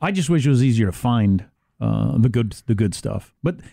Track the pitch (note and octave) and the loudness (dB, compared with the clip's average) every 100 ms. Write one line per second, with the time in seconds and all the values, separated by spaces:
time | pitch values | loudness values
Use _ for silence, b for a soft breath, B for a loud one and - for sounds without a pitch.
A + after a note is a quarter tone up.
0 | F3 F#3+ D3 E3 C3+ B2+ C3 A2+ G2+ - | -2 -2 0 0 2 2 2 2 0 -2
1 | B2 A#2+ G#2 F#2+ - _ _ - A2+ G#2+ | 0 2 2 2 -2 _ _ -6 -2 0
2 | A2 - A#2+ A2+ A2 - - G#2 G#2+ - | 0 0 0 0 -4 -6 -4 0 -2 -4
3 | - G#2 - _ D#3+ E3+ B | -8 -8 -12 _ -6 -6 B